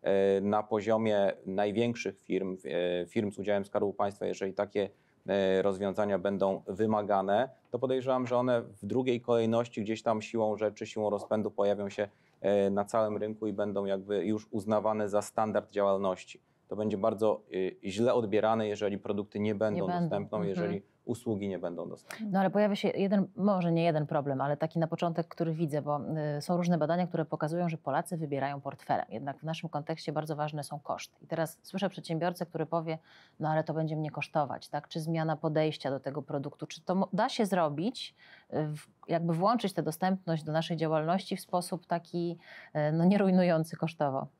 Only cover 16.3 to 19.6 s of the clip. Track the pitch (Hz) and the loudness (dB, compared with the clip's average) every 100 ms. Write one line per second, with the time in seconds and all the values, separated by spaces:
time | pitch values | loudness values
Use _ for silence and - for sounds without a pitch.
16.3 | - _ _ _ 98 107 101 110 101 110 | -20 _ _ _ -4 -2 0 0 2 2
17.3 | - - 92 92 - 104 92 120 120 110 | 2 -2 -2 -2 -4 -8 0 2 2 2
18.3 | 104 107 110 107 101 104 101 - 101 101 | 2 2 2 0 -2 -2 -2 -4 -4 -4
19.3 | 104 107 101 | -2 0 2